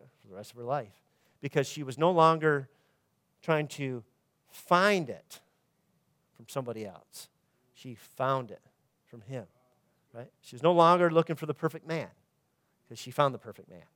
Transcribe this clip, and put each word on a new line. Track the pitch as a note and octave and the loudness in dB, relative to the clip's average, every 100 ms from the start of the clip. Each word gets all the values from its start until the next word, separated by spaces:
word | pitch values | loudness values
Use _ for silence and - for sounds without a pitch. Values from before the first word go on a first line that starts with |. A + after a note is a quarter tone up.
| - _ | -12 _
for | G#2+ | _
the | F#2+ | -20
rest | G#2 | -18
of | A#2+ | -14
her | |
life. | A#2+ C#3+ G#2 _ _ _ _ _ | -6 -6 -6 _ _ _ _ _
Because | C#3 D3+ C3 | -4 -2 -2
she | - | -6
was | C3+ B2 | -12 0
no | E3 | 2
longer | F3 D#3+ D#3+ D#3 C#3+ C3 _ _ _ _ _ _ _ | 6 6 6 2 0 -4 _ _ _ _ _ _ _
trying | - D#3 D3+ | -2 -2 -2
to | - C3+ B2+ - _ _ _ _ | -8 -8 -8 -12 _ _ _ _
find | - - F3 G3 G3+ C#3 | -20 0 2 4 2 -2
it | F#2 _ - _ _ _ _ _ _ _ _ _ _ | -10 _ -20 _ _ _ _ _ _ _ _ _ _
from | A#2 | -10
somebody | C#3 A#2+ A2 G#2 | -10 -8 -10 -12
else. | E2 _ - - _ _ _ _ | -16 _ -20 -20 _ _ _ _
She | _ C3 A2+ | _ -20 -18
found | - - C3 C3+ A#2+ | -20 -6 -2 -2 -4
it | G2+ _ _ _ _ _ | -16 _ _ _ _ _
from | A#2+ | -20
him, | G#2 C3 F#2+ _ _ _ _ _ _ | -14 -14 -14 _ _ _ _ _ _
right? | A#2 B2 _ | -20 -20 _
She | - B2 | -20 0
was | |
no | D#3 | 2
longer | F3 E3 F3 F3 | 6 8 8 4
looking | E3 D#3+ D#3+ | 2 0 -6
for | D3+ | -6
the | |
perfect | - D#3+ - - | -4 -4 -6 -8
man, | D#3+ G#2 _ _ _ _ _ _ _ _ | -8 -8 _ _ _ _ _ _ _ _
'cause | A#2 | -18
she | - | -14
found | B2 C#3+ | -2 0
the | A#2 | -2
perfect | A#2+ G2 - | -14 -20 -20
man, | F2+ E2 | -20 -20